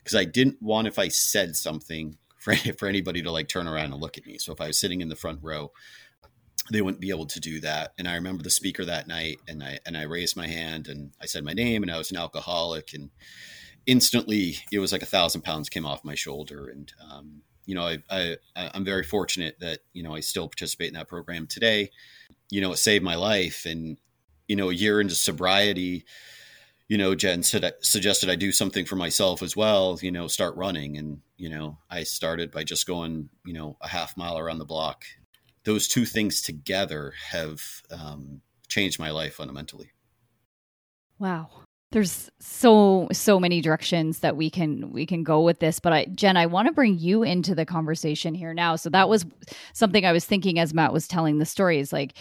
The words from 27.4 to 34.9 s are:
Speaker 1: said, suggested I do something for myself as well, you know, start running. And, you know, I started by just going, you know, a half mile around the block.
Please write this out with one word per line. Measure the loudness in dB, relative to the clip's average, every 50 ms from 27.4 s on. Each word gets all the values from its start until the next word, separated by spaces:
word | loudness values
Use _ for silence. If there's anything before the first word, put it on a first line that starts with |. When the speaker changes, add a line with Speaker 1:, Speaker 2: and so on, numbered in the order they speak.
| 2
Speaker 1:
said, | 2 2 2 0 0 -4 0
suggested | 0 2 2 4 4 4 4 4 4 2
I | 2
do | 2 2 2 2
something | 2 0 2 0 -2 -4
for | -2 -4
myself | -4 -2 0 0 2 2 2 2 0 -4
as | -6 -2
well, | 0 2 4 4 4 4 2 0 -2
you | -4 -6
know, | -4 -4 -4 -4
start | -2 -2 -2 -2 -2
running. | -4 -4 -4 -4 -4 -6 -8 -8
And, | -8 -8 -10 -10 -12 -16 _ _
you | _ -12 -10
know, | -8 -8 -10 -10 -12 -14 _ _
I | -8 -6 -6
started | -6 -6 -4 -2 -2 -2 -2 -4 -6
by | -6 -8 -8
just | -4 -4 -4 -4
going, | -2 -4 -4 -4 -4 -6 -6 -8 -10 _ _ _
you | -12 -12
know, | -10 -10 -12 -12 -12 -12
a | -8
half | -6 -6 -6 -6 -8
mile | -8 -8 -6 -6 -6
around | -6 -6 -6 -8
the | -8
block. | -6 -4 -4 -2 -4